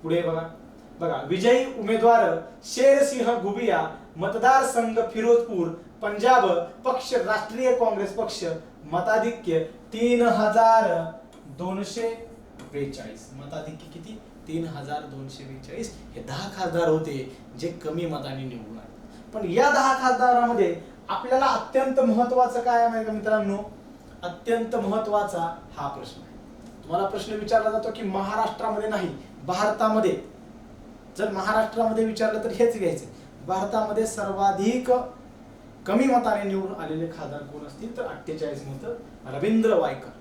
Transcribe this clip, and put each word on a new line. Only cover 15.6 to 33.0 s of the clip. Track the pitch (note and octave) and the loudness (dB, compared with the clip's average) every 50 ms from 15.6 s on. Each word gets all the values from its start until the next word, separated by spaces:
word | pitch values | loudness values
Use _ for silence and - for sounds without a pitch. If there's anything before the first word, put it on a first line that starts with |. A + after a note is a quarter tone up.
| - - - - A#3 - - - - - - | -16 -14 -10 -10 -10 -10 -10 -16 -18 -16 -16
हे | A#2+ A2+ | -14 -12
दहा | - C3+ C#3 G3 G3+ G3 | -10 -8 -8 -8 -10 -8
खासदार | F#3+ F#3 F3 D#3+ E3+ E3+ E3 | -4 -4 -2 0 2 2 4
होते | D#3 D#3+ D#3 D#3 C#3+ C3+ C3 C3 - - - - - - | 4 2 2 -2 -6 -6 -8 -8 -12 -18 -20 -20 -14 -8
जे | D#3+ E3+ E3+ - - | -8 -8 -8 -6 -8
कमी | D#3 D#3 E3+ F3 | -6 -6 -4 -4
मताने | E3 D3+ C#3 C3+ C3+ C3+ C3+ C3+ | -4 -6 -6 -6 -8 -8 -8 -8
निवडून | B2+ A#2+ A#2 G#2+ G#2 A2+ A2+ | -10 -10 -12 -14 -14 -16 -16
आले, | - - - - - - - - - - - | -16 -18 -20 -20 -20 -20 -20 -20 -20 -12 -10
पण | A3 G3 F3 | -6 -4 0
या | E3+ A3+ C4 - | 4 4 6 6
दहा | - C#4 C4+ C4+ C4 B3+ | 6 6 4 4 2 4
खासदारामध्ये | B3+ B3+ B3+ B3+ B3+ B3 B3 A#3+ A#3+ A#3+ A#3+ G#3 F#3+ E3+ - - - - - - - - | 4 2 4 4 6 6 6 6 6 4 4 4 2 2 2 -4 -8 -16 -20 -20 -10 -8
आपल्याला | - - - B3 B3+ C4 C4+ C4+ | -6 -6 -2 2 2 4 4 4
अत्यंत | C4 - - - - C4 C4+ C4+ C4 C4+ | 2 2 -2 0 0 2 2 2 2 4
महत्त्वाचं | B3+ A#3 G#3+ A3 A#3+ A#3+ B3+ B3+ B3+ A#3+ B3 B3 | 4 4 4 4 4 2 4 4 4 4 2 -2
काय | A#3 B3 A#3+ A#3 | 0 2 4 4
आहे | A#3 A#3 | 4 4
माहिती | A3+ A3+ A3 G#3+ | 2 0 -4 -4
का | G#3+ | -4
मित्रांनो, | G#3+ G3 G#3+ G#3+ G#3+ G#3 G3 G3 G3+ G#3+ - - - - - - - - - - - - | -4 4 6 6 6 6 0 -2 -4 -6 -8 -12 -18 -20 -20 -20 -20 -20 -20 -20 -10 -10
अत्यंत | F3 E3+ - - - A#3 A#3 A3+ A3 A3 - | -10 -10 -8 0 0 2 2 2 0 -2 -2
महत्त्वाचा | G3 G3 G#3 A3 G#3+ G#3 G3+ G#3 G#3 - - E3+ E3 E3+ E3 - - - - | -2 0 0 0 0 0 0 0 0 0 -2 -2 -2 -4 -4 -8 -14 -18 -12
हा | - - C#3 | -8 -8 -8
प्रश्न | - - - - - - | -8 -8 -12 -14 -16 -18
आहे. | - - - - - - - - - - - - - | -18 -20 -20 -20 -20 -20 -20 -20 -20 -20 -20 -20 -10
तुम्हाला | - E3 F3 G3 G3 | -4 -2 0 0 0
प्रश्न | G#3 G3+ G3 G#3+ A3 | -2 -4 -6 -6 -6
विचारला | G#3+ G#3 G#3 A#3+ A3 G#3+ A3 | -6 -2 2 2 2 2 2
जातो | G#3+ A3 A3 B3 | 0 0 -4 -4
की | A3 A#3 A#3 | -6 -6 -6
महाराष्ट्रामध्ये | G3 F#3+ G3 G3 G3 G#3 A3 A3+ - - - - A3+ G#3+ G#3 G#3+ G#3+ | -4 -4 -2 -4 -2 -2 -2 -2 -2 -2 -4 -4 -4 -4 -2 -4 -2
नाही, | G#3+ G3+ F#3 E3 C3+ - - - - - - C#3 | -2 -2 -4 -4 -6 -8 -14 -18 -20 -16 -8 -6
भारतामध्ये, | F3 F#3 G#3+ G#3 A3 - - A3 A3 A3 - F#3 - - - - - - - - - - - - - - - - - - - - - - | -2 0 0 0 0 2 0 2 2 2 2 2 0 -2 -6 -12 -18 -20 -20 -20 -20 -20 -20 -20 -20 -20 -20 -20 -20 -20 -20 -20 -8 -4
जर | G3+ G#3 | -4 -4
महाराष्ट्रामध्ये | G3 G3 - G#3+ A3 A3 A3 A3 - A3+ A#3 A3 A3 A3 A3+ | -2 -2 -2 0 2 2 2 2 2 0 0 2 2 2 0
विचारलं | A3 A3 - A3+ G#3+ G#3+ A3 G#3+ | 0 0 0 0 0 0 -2 -4
तर | A#3 | -4
हेच | - - A#3+ A#3 A#3 A3 | 2 2 2 2 4 2
घ्यायचं, | F#3+ E3+ D#3+ D#3 | 0 -2 -2 -2